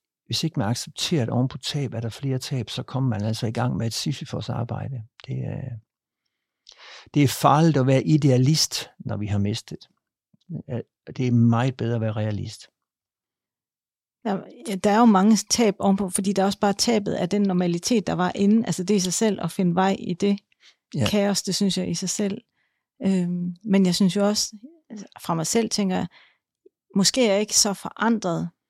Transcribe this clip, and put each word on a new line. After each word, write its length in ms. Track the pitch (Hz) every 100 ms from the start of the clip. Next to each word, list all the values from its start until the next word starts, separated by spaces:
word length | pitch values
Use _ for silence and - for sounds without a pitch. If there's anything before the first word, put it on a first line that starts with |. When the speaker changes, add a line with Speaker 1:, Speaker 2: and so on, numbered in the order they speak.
| _ _ -
Speaker 1:
hvis 180 | 113
ikke 160 | 160 151
man 100 | 104
accepterer, 540 | 123 - - - 165
at 60 | 113
oven 180 | 117 127
på 100 | -
tab 360 | - 147 135
er 60 | 113
der 100 | 117
flere 280 | - 139 131
tab, 320 | - 131 110
så 140 | -
kommer 260 | 120 135 131
man 180 | 101 107
altså 200 | 113 113
i 40 |
gang 240 | 117 123 131
med 100 | 117
et 60 |
Sisyfos 560 | - 156 135 - - 123
arbejde. 540 | 120 117 110 104 127 110 _ -
Det 100 | 131 117
er, 160 | - - 113 _ _ _ _ _ _ _ _ _ - - - -
det 100 | 147
er 40 | 139
farligt 500 | - 143 143 165 143
at 100 | 131
være 160 | 135
idealist, 840 | 170 151 143 127 131 160 - - - -
når 180 | - 101
vi 80 | 101
har 100 | 101
mistet. 380 | 101 110 - - - _ _ _ _ _ - 160 -
Øh, 100 | 117 - _ - -
det 100 | 127
er 40 |
meget 460 | 120 117 117 131 131
bedre 180 | 117 117
at 60 |
være 100 | 110
realist. 500 | 107 107 101 101 - - _ _ _ _ _ _ _ _ _ _ _ _ _ _ _ 226
Speaker 2:
Ja, 120 | 240 - - - 190
der 80 | 208
er 80 | 208
jo 60 | 240
mange 300 | 190 202 208 -
tab 260 | - 226 -
ovenpå, 300 | 196 196 190
fordi 240 | 196 196
der 80 | 196
er 40 | 196
også 140 | -
bare 140 | 208
tabet 400 | 196 - 226 202
af 160 | - 175
den 120 | 202
normalitet, 640 | 196 180 180 170 - 240 175
der 60 |
var 180 | 165 180 -
inden. 300 | 202 226 226
Altså 180 | 175
det 120 | 180 208
i 40 |
sig 140 | 180
selv, 260 | - 220 190
at 100 | 165
finde 240 | - 180 170
vej 200 | 190 -
i 140 | -
det 260 | 175 202 202 _ _ _ _ _ 160
Speaker 1:
Ja. 100 | 107
Speaker 2:
kaos, 340 | 208 202 190
det 120 | - 180
synes 220 | 202 185
jeg 120 | 180
i 40 |
sig 160 | 170 185
selv. 320 | - 202 202 _ _ _ _ _ - 190
Øhm, 500 | 190 175 175 175 175 220
men 200 | 196 185
jeg 100 | 180
synes 200 | 190 202
jo 120 | 202
også, 280 | 214 - 208 277 339 -
altså, 160 | 214 - -
fra 120 | -
mig 140 | 165 156
selv 220 | 226 226
tænker 260 | - 196 185
jeg, 120 | 180 _ _ _ _ _ _ _ _ 196
måske 320 | 185 262 226
er 40 |
jeg 80 | 196
ikke 160 | 208 -
så 160 | 208
forandret, 760 | 190 - - 220 220 185 165 170 _